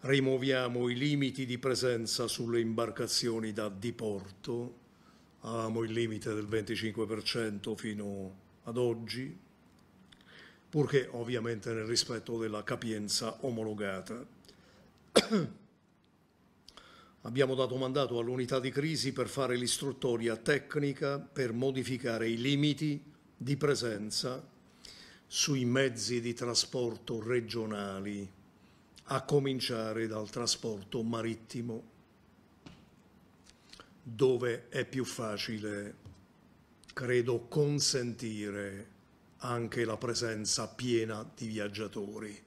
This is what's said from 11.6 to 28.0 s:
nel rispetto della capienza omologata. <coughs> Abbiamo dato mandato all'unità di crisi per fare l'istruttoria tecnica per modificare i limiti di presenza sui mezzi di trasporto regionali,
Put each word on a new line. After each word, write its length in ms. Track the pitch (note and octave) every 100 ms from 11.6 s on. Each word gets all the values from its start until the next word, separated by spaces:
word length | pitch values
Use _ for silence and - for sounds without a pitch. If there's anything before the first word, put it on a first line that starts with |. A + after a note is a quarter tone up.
| A#2+
nel 120 | A2+
rispetto 540 | A2 A#2 - A#2 A2 A#2
della 260 | A2 G#2
capienza 720 | G2+ B2 A#2 G#2+ G#2 - A2+ A2
omologata. 840 | C3+ A2+ A2 G#2 G2+ F#2+ F2+ A2+ C3+ - - - - - - - -
<coughs> 480 | - - A3 C#3 - - _ _ _ _ _ _ _ _ _ - - - - - -
Abbiamo 320 | A#2 B2 C3
dato 220 | C3 B2+ B2+
mandato 420 | C3 C3+ C3 A#2+
all'unità 400 | A#2 B2+ A#2+ C3
di 100 | B2+
crisi 420 | C3 D3+ D3+ C3
per 160 | B2+ A#2+
fare 280 | - C3 B2
l'istruttoria 800 | B2 - C#3 B2 C3+ A#2 A2+ A2
tecnica 840 | - C#3+ C#3 D3+ C#3+ C#3 C#3+ C#3
per 340 | - - B2+
modificare 760 | A2+ C3+ C3 A#2 C3 B2+ A2+ A2+
i 120 | A#2
limiti 640 | B2+ C#3+ D3 C#3+ D#3 D3 - - - -
di 200 | B2 C#3+
presenza 840 | D3 C3+ A#2+ G#2+ G#2+ - B2+ C3 - - - - - - - - -
sui 400 | - - C#3 B2
mezzi 540 | B2+ C3+ A#2 G#2+ B2
di 120 | A#2
trasporto 880 | A#2 A#2+ A2+ - C3 B2 G#2+ - A#2
regionali, 1080 | G#2+ B2 A2 A#2 A2 G#2 G2+ F#2+